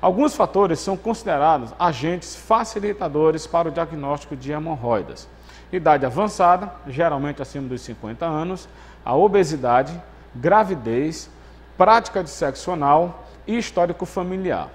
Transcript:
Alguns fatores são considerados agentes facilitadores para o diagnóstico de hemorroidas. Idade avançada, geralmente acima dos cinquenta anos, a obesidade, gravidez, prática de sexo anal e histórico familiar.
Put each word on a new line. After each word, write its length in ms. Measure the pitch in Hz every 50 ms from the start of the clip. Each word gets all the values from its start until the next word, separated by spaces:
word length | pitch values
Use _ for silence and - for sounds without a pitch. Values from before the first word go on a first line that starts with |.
Alguns 340 | - 185 180 202 285 302 -
fatores 440 | - 202 - - 190 202 185 165 151
são 180 | - - 196 185
considerados 720 | - 220 226 - - 185 165 143 143 160 160 143 120 110 - -
agentes 580 | 175 175 151 117 131 160 175 180 - - -
facilitadores 1080 | - - - 220 226 233 220 - 214 196 208 202 202 - 160 139 151 156 160 156 160 156
para 220 | - - 170 170 165
o 40 |
diagnóstico 640 | 156 170 170 151 160 151 143 139 147 143 - - 151
de 160 | 131 123 135
hemorroidas. 800 | 147 151 156 165 160 135 117 120 117 104 90 - 67 - - - - - - - - - - -
Idade 340 | - 180 160 160 151 143 131
avançada, 640 | 127 117 151 208 208 208 - 190 175 180 180 180 - - - -
geralmente 560 | 139 127 135 170 165 151 135 139 147 147 -
acima 260 | 135 - - 143 139 127
dos 140 | 127 120
cinquenta 460 | - - 117 - - 107 117 117 170 165
anos, 420 | 156 151 160 180 190 175 - - - - - - - - -
a 120 | - 123
obesidade, 840 | 143 180 208 190 202 185 147 156 147 123 123 120 123 135 143 170 170 - - - - - - -
gravidez, 960 | 123 120 165 190 214 220 190 190 147 117 113 113 123 143 156 160 - - - - - - - - - - - -
prática 480 | - 185 202 220 233 220 - - 196 180
de 60 | 147
sexo 400 | - - 165 139 127 - - -
anal 560 | 180 165 143 143 147 156 175 180 165 - - - - - - -
e 100 | 220 240
histórico 480 | 220 - - - 175 175 170 - 180
familiar. 640 | 165 - 202 180 180 185 190 190 180 131 90 76 - -